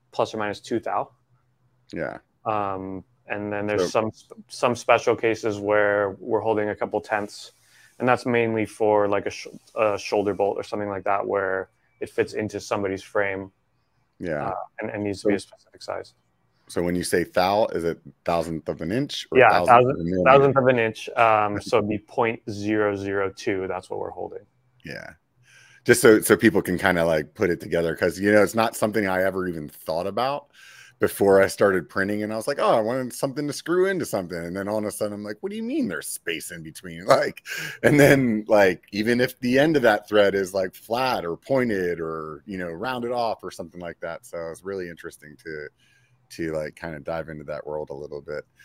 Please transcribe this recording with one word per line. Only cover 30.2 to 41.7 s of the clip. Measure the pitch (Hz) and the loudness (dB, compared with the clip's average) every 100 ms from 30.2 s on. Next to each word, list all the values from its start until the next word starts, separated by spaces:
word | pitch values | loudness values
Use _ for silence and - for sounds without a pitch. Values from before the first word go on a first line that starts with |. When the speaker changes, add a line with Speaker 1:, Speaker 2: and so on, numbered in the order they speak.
| 131 143 - _ - - - - | -2 -4 -10 _ -20 -20 -20 -2
Speaker 2:
before | 101 - 98 98 | -2 2 6 8
I | 98 | 6
started | - 101 92 - | 4 2 2 -2
printing. | 101 98 104 | -4 -2 -4
And | 107 | -4
I | 110 | -6
was | 143 | -4
like, | 139 | 0
"Oh, | 214 127 | 2 2
I | |
wanted | 110 131 123 | 2 -2 -6
something | - 139 131 147 | -6 -6 -4 -6
to | |
screw | - - 180 190 | -6 -2 0 2
into | 185 - | 0 -4
something." | 104 87 87 | -4 -4 -6
And | 87 95 | -6 -6
then | 98 | -4
all | 107 | -4
of | |
a | 104 | -4
sudden | - 107 | -4 -6
I'm | 104 | -6
like, | 104 107 | -10 -10
"What | 196 | -10
do | 214 | -8
you | |
mean | 226 302 220 | -6 -4 -4
there's | 73 - | -6 -8
space | - - 78 - | -10 -8 -8 -8
in | 87 | -14
between?" | 80 - 90 82 107 | -14 -14 -14 -4 2
<laughs> | |
Like, | 131 - - - - - - | 2 2 -6 -12 -10 -10 0
and | 117 147 | 4 8
then, | 143 139 123 107 110 | 8 8 4 0 4
like, | 104 95 90 _ | 6 6 2 _
even | 101 110 120 | -2 0 2
if | 127 - | 0 -2
the | 123 131 | 0 4
end | 156 147 | 4 4
of | |
that | 117 104 - | 4 4 2
thread | 104 101 98 | 4 4 2
is, | 90 | 0
like, | 95 92 - | -2 -4 -6
flat | - 120 131 104 | -6 -2 -2 -2
or | 85 80 | -4 -6
pointed | - 135 120 | -2 0 2